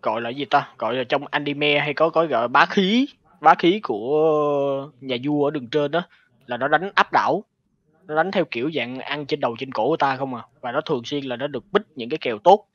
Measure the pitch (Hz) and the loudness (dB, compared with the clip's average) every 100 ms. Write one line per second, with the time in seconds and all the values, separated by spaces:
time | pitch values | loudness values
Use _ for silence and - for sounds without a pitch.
0 | - 110 117 135 143 147 135 - 110 127 | -2 -4 -6 -8 0 0 0 -6 -4 -2
1 | 123 143 143 143 147 143 147 147 143 143 | -2 -2 -2 -4 -4 -2 0 0 0 0
2 | 160 160 165 123 120 131 170 - 190 226 | 2 2 0 0 2 4 4 4 2 2
3 | 277 - _ _ 151 180 - 202 - 107 | 0 -4 _ _ 4 6 4 0 -2 -6
4 | 117 151 160 151 147 143 139 139 139 _ | -2 2 2 2 0 0 0 -2 -8 _
5 | 135 120 135 147 143 151 120 151 147 156 | -8 -6 -2 0 0 -2 -4 -2 0 -2
6 | 180 _ _ _ - 120 135 151 190 - | -4 _ _ _ -10 -4 0 0 2 0
7 | 202 - 110 160 220 _ _ _ _ _ | 4 4 2 -2 -4 _ _ _ _ _
8 | _ 151 170 196 170 117 131 156 120 127 | _ -2 0 0 -2 -2 -4 -4 -6 -8
9 | 117 147 143 151 139 113 135 123 113 160 | -8 -8 -4 -2 -2 -4 -10 -2 -2 0
10 | 139 131 135 123 - _ 123 127 151 143 | 0 -2 -6 -8 -14 _ -6 -6 -4 -6
11 | 117 147 135 120 143 135 - - 220 - | -4 -8 -6 -6 -6 -8 -2 -2 -2 -12
12 | 117 156 139 110 170 208 _ | -8 -6 -4 2 6 6 _